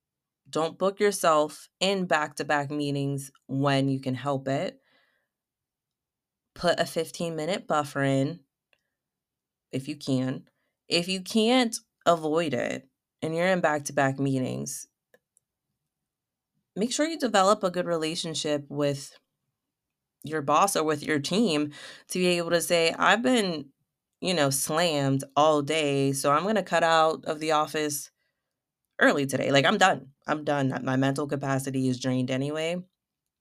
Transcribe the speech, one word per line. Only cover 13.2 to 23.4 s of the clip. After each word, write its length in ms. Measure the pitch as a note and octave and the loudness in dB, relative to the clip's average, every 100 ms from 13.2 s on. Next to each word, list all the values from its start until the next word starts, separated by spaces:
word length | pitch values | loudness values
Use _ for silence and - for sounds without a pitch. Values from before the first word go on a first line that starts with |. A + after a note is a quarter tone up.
and 120 | D#3+ | -6
you're 120 | E3 F#3 | 0 0
in 140 | F3+ | 2
back-to-back 580 | D#3+ D3+ C#3+ D3 C3+ C#3 | 2 0 -2 0 0 2
meetings, 680 | C#3 C3+ B2+ C3 C#3+ - - _ _ _ _ _ _ _ _ _ _ _ _ _ _ _ _ _ _ F3+ | 0 0 -2 -4 -8 -10 -16 _ _ _ _ _ _ _ _ _ _ _ _ _ _ _ _ _ _ -8
make 160 | B3 | -6
sure 140 | - D#4+ | -2 -2
you 120 | D#4+ | -2
develop 440 | A#3+ G3+ F#3+ G#3+ | 0 4 4 4
a 80 | F#3 | 0
good 160 | F3 E3+ | -2 -2
relationship 800 | E3 D#3+ E3+ E3 C#3+ D#3 D3 C#3+ | -2 -2 -4 -6 -6 -2 -4 -4
with 480 | C#3+ C#3+ C#3 - - _ _ _ _ _ _ _ _ _ _ | -2 -2 -2 -10 -20 _ _ _ _ _ _ _ _ _ _
your 180 | C#3+ D#3 | -8 -4
boss 340 | C#3+ D3+ G3 D#3+ | 2 4 4 2
or 80 | |
with 180 | D#3 D3+ | 0 -2
your 160 | D#3 D3+ | -2 -2
team 520 | D3 F3+ A3 D3+ D3 - - - - | 0 0 2 0 -2 -8 -18 -20 -8
to 100 | F#3 | 0
be 80 | F3+ | 2
able 240 | F3 E3+ | 0 0
to 100 | E3+ | 0
say, 340 | D#3+ E3+ E3 - | 2 2 2 4
"I've 240 | E3+ G#3+ | 4 4
been, 480 | B3+ B3 | 2 2